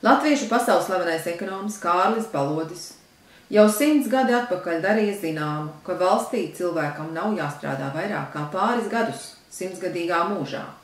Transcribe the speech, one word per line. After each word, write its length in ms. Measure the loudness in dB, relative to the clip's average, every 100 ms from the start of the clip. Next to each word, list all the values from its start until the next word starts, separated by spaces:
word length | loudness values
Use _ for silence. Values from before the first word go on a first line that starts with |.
Latviešu 480 | 6 4 4 2 2
pasaules 380 | 0 4 2 2
slavenais 380 | -2 0 -2 -4
ekonomis 500 | -6 -6 -6 -8 -4
Kārlis 480 | 0 4 4 2 -2
Balodis 640 | -2 -2 -2 -4 -10 -16 -18 _ _ _ -20 _
jau 140 | 6 6
simts 340 | 8 4 4 4
gadi 280 | 2 4 2
atpakaļ 400 | 2 -4 -2 -2
darīja 320 | 2 2 2 0
zināmu, 540 | -4 -4 -4 -4 -6 -10
ka 120 | -8 0
valstī 460 | 2 2 0 -4 -4 -4
cilvēkam 540 | -4 -2 -4 -6 -8 -4
nav 180 | -2 -2
jāstrādā 540 | -4 -6 -6 -6 -4
vairāk 380 | -4 -4 -4 -6
kā 120 | -8 -6
pāris 340 | -2 0 0 0
gadus 320 | 0 -2 -4 -12 -18 _
simtsgadīgā 680 | -10 -10 -6 -6 -4 -2 0 0
mūžā. 320 | -2 -4 -8 -10 -16